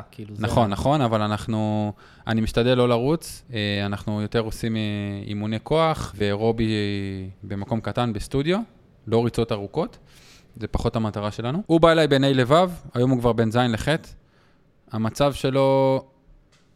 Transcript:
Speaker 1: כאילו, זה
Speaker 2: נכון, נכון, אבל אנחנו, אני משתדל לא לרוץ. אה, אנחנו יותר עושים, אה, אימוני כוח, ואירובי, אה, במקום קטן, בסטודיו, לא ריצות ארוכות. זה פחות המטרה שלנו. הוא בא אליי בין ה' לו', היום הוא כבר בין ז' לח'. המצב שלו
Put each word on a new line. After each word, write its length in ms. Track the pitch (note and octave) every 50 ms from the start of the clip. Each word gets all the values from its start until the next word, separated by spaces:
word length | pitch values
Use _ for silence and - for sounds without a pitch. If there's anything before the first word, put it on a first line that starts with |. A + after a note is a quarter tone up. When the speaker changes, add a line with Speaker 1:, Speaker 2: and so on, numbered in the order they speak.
| G#2 -
Speaker 1:
כאילו, 240 | - - A2 G#2 G#2
זה 80 | G2+ A2
Speaker 2:
נכון, 260 | G#2+ A2 C3 A#2 G2+
נכון, 300 | G2+ - - C3 D3 D#3
אבל 200 | C3 A2+ A2+ G#2+
אנחנו, 720 | G#2+ G#2+ G#2+ G2+ - - A2 A2 G#2+ G#2+ G#2+ G#2+ G#2+ G#2 G2+ - - - - - - -
אני 140 | A2+ A2
משתדל 320 | A2 A2 - A#2+ A#2 B2 B2+
לא 160 | B2 A#2+ A#2+
לרוץ. 540 | A#2+ A2+ B2 C#3 E3 E3 - - - - - - B2
אה, 320 | G#2+ G#2 G#2 G2+ G2+ G2+
אנחנו 360 | G2+ G2+ G2+ - - G#2+ G#2
יותר 180 | G#2+ G2+ - A#2
עושים, 360 | A2 A2 - - - A#2 A2+
אה, 60 | A2 G#2+ G#2+ G#2 G2+ G2+ G2+ G2+ G2+ G2+ G#2
אימוני 300 | G#2 G#2 G#2 G#2+ A2 G#2+ -
כוח, 500 | - D3+ D#3+ D#3+ D#3+ D3+ - A2+ - - G2
ואירובי, 500 | G#2 G2+ G2+ G2+ A2 A2+ A2+ A#2 A2+ A2
אה, 100 | A2 G#2 G#2 G2+ G2+ G2+ G2 G2 F#2+ F#2+ F#2+ F#2+ F#2+ - -
במקום 360 | G2 G#2 G2 G2 - A#2 A2
קטן, 320 | G#2 G2+ G2+ C3 B2 A#2+ G#2+
בסטודיו, 460 | G2+ - - - C3+ C#3+ D#3 F3+ G#3 A#3 - - _ _ _ _ _ - A2
לא 160 | G#2+ A#2 A#2+
ריצות 260 | A#2 - - A#2 -
ארוכות. 460 | A2+ G2+ G2+ G2 - D3+ F3+ B3 - - - - - - - - - - - - -
זה 120 | - G#2+ -
פחות 280 | - - - A#2+ -
המטרה 360 | A#2 A2 G#2+ F#2+ G#2+ G2+ G#2
שלנו. 320 | G2+ - A2+ A#2+ C#3 F#3 G#3+
הוא 140 | - D#3+ E3
בא 120 | D#3+ E3
אליי 160 | D#3+ E3 D#3 C#3+
בין 160 | C#3+ C3+ C#3
ה' 100 | C#3 C3+
לו', 200 | C3 B2+ A#2 D3 E3+ F#3 F3+ E3+ D3+ C#3 - -
היום 180 | B2 B2 C3
הוא 80 | C3+ B2
כבר 140 | A#2 A#2+ A2+
בין 180 | A2 A#2 A2
ז' 60 | G#2 B2
לח'. 300 | B2+ B2 A2+ G#2 - C#3+ D3+ E3 - - - - - _ _ _ _ _ _ _ _ _ _ _ _ _
המצב 420 | - A2 A2 A2 - - C#3+ C#3+ C3
שלו 680 | - - C3+ C3 C#3 C3+ C3+ C3+ C3+ C3+ C3+ C3+ C3 - - _ _ _ - - - _ _ _ _ _ _ _